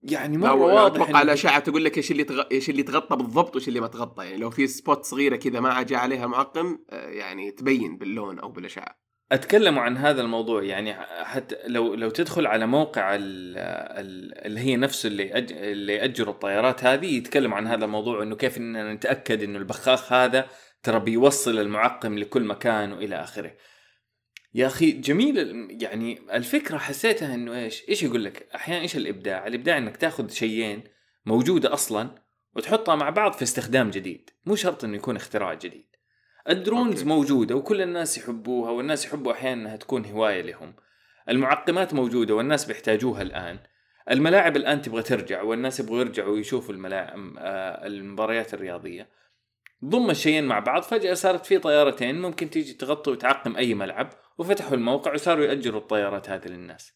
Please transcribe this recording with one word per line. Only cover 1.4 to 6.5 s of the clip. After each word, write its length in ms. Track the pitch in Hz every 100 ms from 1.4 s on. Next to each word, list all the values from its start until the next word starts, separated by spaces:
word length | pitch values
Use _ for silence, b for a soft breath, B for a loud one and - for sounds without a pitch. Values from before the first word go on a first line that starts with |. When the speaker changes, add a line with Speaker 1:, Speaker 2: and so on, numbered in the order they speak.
| 170 143
Speaker 2:
تقول 260 | 143 151
لك 120 | 156 156
إيش 140 | 139
اللي 140 | 147
تغ-، 220 | 147 131 -
إيش 180 | 135 131
اللي 120 | 139
تغطى 340 | 139 139 - 143
بالضبط 400 | 120 135 170 131
وإيش 120 | 127
اللي 120 | 123
ما 60 | 113
تغطى. 380 | 113 117 -
يعني 140 | 92 95
لو 120 | 117
في 160 | 117 135
سبوت 380 | - - 143
صغيرة 320 | - 127 139 123
كذا 240 | 131 120
ما 220 | 127 127
جاء 160 | 120 127
عليها 280 | 127 135 123
معقم، 520 | 120 143